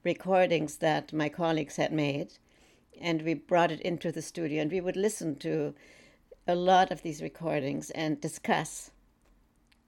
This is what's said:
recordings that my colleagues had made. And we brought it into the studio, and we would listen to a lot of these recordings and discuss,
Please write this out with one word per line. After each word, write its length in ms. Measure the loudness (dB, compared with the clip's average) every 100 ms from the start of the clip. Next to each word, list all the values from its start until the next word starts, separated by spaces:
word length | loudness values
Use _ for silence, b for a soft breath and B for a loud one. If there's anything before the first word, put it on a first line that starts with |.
recordings 760 | -4 -2 2 4 4 2 0 0
that 340 | 2 2 0
my 160 | -2 -2
colleagues 480 | 0 0 0 -2 -2
had 160 | 0
made. 400 | 0 0 -2 -6 -12 b b b b b -6
And 220 | -2 0
we 140 | 0
brought 360 | -4 2 4 4
it 120 | 2
into 280 | -4 -4 -4
the 120 | -6
studio, 400 | -8 -6 -4 0
and 100 | 0
we 80 | -2
would 160 | -2 0
listen 400 | 0 -2 -6 -4
to 340 | -2 -2 -2 -6 B B B B B -8 -2
a 60 |
lot 360 | 2 6 6 6
of 120 | 0
these 200 | -6 -8
recordings 680 | -8 -6 -4 -2 -2 -4 -6
and 300 | -4 -2 -2
discuss, 680 | -4 -4 0 0 0 -8 -16 _ _ _ _ _ _ _ _ _